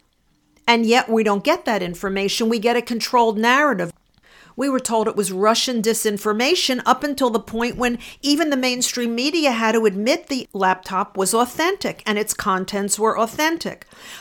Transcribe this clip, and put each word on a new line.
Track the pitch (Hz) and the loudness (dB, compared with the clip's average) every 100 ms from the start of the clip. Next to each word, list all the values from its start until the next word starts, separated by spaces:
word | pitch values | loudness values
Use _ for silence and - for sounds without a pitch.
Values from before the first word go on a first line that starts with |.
| _ _ _ _ _ _ - | _ _ _ _ _ _ 2
And | 233 220 | 2 4
yet | 240 - | 4 4
we | 226 | 2
don't | 214 202 | 2 2
get | 277 339 277 | 2 0 0
that | 208 | -2
information. | 175 170 202 196 196 - 226 | -4 -4 -4 -2 -2 0 0
We | 233 | 0
get | 226 240 | 0 0
a | |
controlled | 233 233 - 247 226 214 | -2 -4 0 2 2 2
narrative. | 233 262 294 202 170 - _ _ _ - - - | 2 4 4 0 -4 -10 _ _ _ -20 -16 -6
We | 277 | -2
were | 262 | -2
told | 247 226 214 | 0 0 0
it | - | -2
was | 185 | -2
Russian | 185 214 220 - 233 | 0 2 2 0 0
disinformation | 214 220 214 202 214 208 262 359 - 247 - | 0 0 0 -2 -2 0 2 2 0 0 0
up | 247 | 0
until | 294 269 254 | -2 0 0
the | 220 | 0
point | - 226 240 - | -4 -4 -4 -2
when | 240 240 - - | -2 -2 -8 -6
even | 277 294 320 | 0 2 2
the | 269 | 0
mainstream | 254 247 247 247 233 | 0 -2 -2 -2 -4
media | 233 277 330 294 | -2 -2 0 0
had | 226 226 | 2 2
to | 226 | 2
admit | 220 190 220 339 - | 2 2 0 0 -2
the | 277 - | -8 -6
laptop | 196 190 185 - 190 208 | -2 0 0 -2 -4 -4
was | 190 190 | -2 0
authentic | 226 254 - 330 392 - - - | 2 0 0 -2 -2 -4 -6 -4
and | 208 | -2
its | 208 | -2
contents | - 208 190 185 202 202 208 | -4 -2 -2 -2 -4 -2 0
were | 220 - | 0 0
authentic. | 226 - 311 330 - - - - - - | -2 0 -2 -2 -6 -12 -16 -20 -20 -20